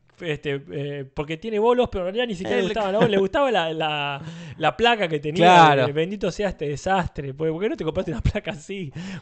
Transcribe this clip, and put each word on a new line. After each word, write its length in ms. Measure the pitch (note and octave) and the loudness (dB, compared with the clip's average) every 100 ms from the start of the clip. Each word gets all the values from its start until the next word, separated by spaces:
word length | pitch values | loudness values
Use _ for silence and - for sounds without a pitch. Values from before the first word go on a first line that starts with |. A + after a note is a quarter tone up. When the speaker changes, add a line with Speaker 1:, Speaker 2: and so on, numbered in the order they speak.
| _ - | _ -12
Speaker 1:
este, 420 | F3 D3 D3+ C#3 D#3+ | -8 -6 -4 -6 -6
eh, 340 | E3 C#3+ C#3+ C3+ | -8 -8 -8 -10
porque 260 | - D3 D#3+ | -8 -8 -8
tiene 200 | A3+ G#3 | -4 0
bolos, 300 | A#3 B3 A#3 | 2 4 2
pero 120 | G3+ F3+ | -2 -4
en 80 | |
realidad 120 | G#3+ B3 | -4 -4
ni 60 | |
siquiera 220 | F3 G3+ A#3 | -4 -2 0
le 40 | |
Speaker 2:
El 60 | F#3+ | 0
Speaker 1:
gustaban 240 | A3 G3 | -2 0
los 80 | G#3 | 2
bolos. 100 | - | 2
Le 80 | G3 | 2
gustaba 320 | F#3+ D4 C#4 | 2 0 2
la, 220 | G3+ D#3+ | 2 0
la, 480 | D#3+ D#3 D3+ C#3+ C#3 D#3+ E3 D#3+ B2+ | -2 -2 -2 -4 -6 -10 -14 -16 -2
la 180 | D#3 - | -2 2
placa 320 | A#3 A3+ F3 | 2 2 0
que 100 | D3+ | -2
tenía 260 | D3+ E3 E3+ | -2 4 8
Speaker 2:
Claro. 400 | F3 D#3+ C#3 B2+ | 10 10 8 4
Speaker 1:
de 60 | |
"Bendito 380 | C#3+ F3 G#3 F3+ | 0 -2 -2 -4
sea 200 | - G3+ | -2 -4
este 180 | - D3 | -4 -6
desastre". 640 | C#3 F#3 F#3+ D#3+ - C#3 | -4 0 0 0 -6 -10
Porque, 180 | C#3 D#3+ | -4 -4
¿por 120 | D#3+ | -2
qué 60 | A3 | -4
no 60 | D#4 | -4
te 80 | |
compraste 280 | D#3+ D#3 F3+ | -4 -4 -4
una 80 | A#2+ | -2
placa 280 | - G#3 E3+ | -2 -2 -6
así? 400 | D3 - G3 D3+ D#3 F#3+ F3+ | -10 -10 -10 -10 -10 -12 -8